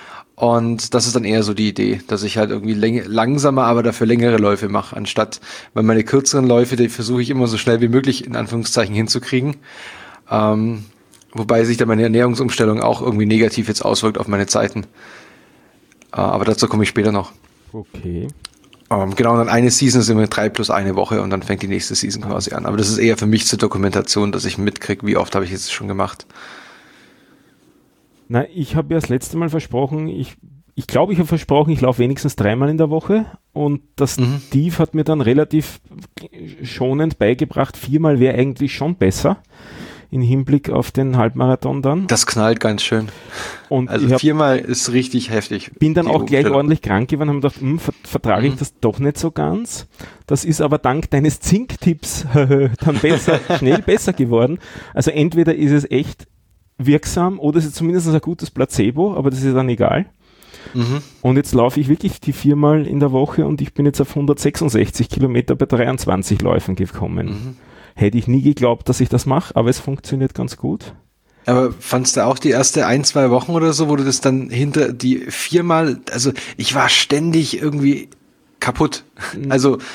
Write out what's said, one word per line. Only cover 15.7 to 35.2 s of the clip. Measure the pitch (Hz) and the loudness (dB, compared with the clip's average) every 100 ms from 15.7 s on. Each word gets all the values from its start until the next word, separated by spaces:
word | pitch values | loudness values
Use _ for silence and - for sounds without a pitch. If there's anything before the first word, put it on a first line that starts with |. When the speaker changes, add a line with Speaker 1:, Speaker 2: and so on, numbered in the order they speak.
| _ _ _ _ | _ _ _ _
Speaker 1:
Äh, | - | -4
aber | 95 95 101 | -2 0 0
dazu | 107 113 | 0 0
komme | 107 | 0
ich | 104 | 0
später | - 107 | 0 0
noch. | 101 95 - _ _ _ | 0 -4 -12 _ _ _
Speaker 2:
Okay. | 110 101 - 92 87 120 - - _ _ _ - | -18 -16 -14 -10 -8 -10 -12 -20 _ _ _ -6
Speaker 1:
Ähm, | 107 95 | -2 -2
genau, | 98 117 | 0 2
und | 117 | 2
dann | 113 | 2
eine | 113 123 | 4 4
Season | 120 135 120 | 4 4 4
ist | 110 | 4
immer | 110 104 | 2 2
drei | - 107 | 0 -2
plus | - 107 | -2 -2
eine | - 98 95 | -2 0 -2
Woche | 95 107 | 0 -2
und | 98 | -2
dann | 95 | -4
fängt | - 101 | -4 -4
die | 98 | -4
nächste | 92 - | -4 -4
Season | 90 - 107 | -4 -4 -6
Speaker 2:
Ah. | 104 | -6
Speaker 1:
quasi | 95 98 | -6 -6
an. | - - | -6 -2
Aber | 101 | 0
das | 101 | 0
ist | 107 | 2
eher | 113 110 | 2 2
für | 104 | 2
mich | 110 - | 2 2
zur | 104 | 0
Dokumentation, | 107 95 98 98 98 - 104 | -2 0 0 0 -2 0 -2
dass | 95 92 | -2 -6
ich | 87 | -4
mitkrieg, | 101 - - 101 | -4 -4 -4 -4
wie | 104 101 | -2 -2
oft | - | 0
habe | 95 | -2
ich | 90 | -4
jetzt | 92 - | -6 -8
schon | - 104 | -8 -6
gemacht. | 98 95 - - - - - - - - _ _ _ _ _ _ _ _ _ _ _ _ _ - | -4 -6 -8 -20 -20 -20 -20 -20 -20 -20 _ _ _ _ _ _ _ _ _ _ _ _ _ -4
Speaker 2:
Na, | 120 143 | -2 -2
ich | 185 143 147 | -4 -4 -2
habe | 147 | -2
ja | 165 | -2
das | - | -2
letzte | 127 - 160 | -4 -4 -4
Mal | 170 | -4
versprochen, | 156 - 123 135 156 156 | -4 -4 -4 -2 -4 -6
ich, | - 131 - - - _ | -6 -10 -12 -20 -20 _
ich | - - | -12 -2
glaube, | 127 180 | 0 2
ich | 180 | 0
habe | 170 | 0
versprochen, | 165 - 139 151 | -2 0 2 2
ich | 151 | 2
laufe | 127 120 | 2 2
wenigstens | 123 139 143 - | 0 0 -4 -2
dreimal | 101 113 139 | 0 2 0
in | 156 | 2
der | 160 | 0
Woche. | 160 - 208 220 - _ | 0 0 0 -2 -10 _
Und | - 147 143 - - | -4 -2 -2 -6 -2
das | 135 - | -2 0
Speaker 1:
Mhm. | 123 139 - | 0 -2 -2
Speaker 2:
Steve | 135 160 165 | 0 0 0
hat | 160 | 0
mir | 160 | 0
dann | 156 156 | 0 0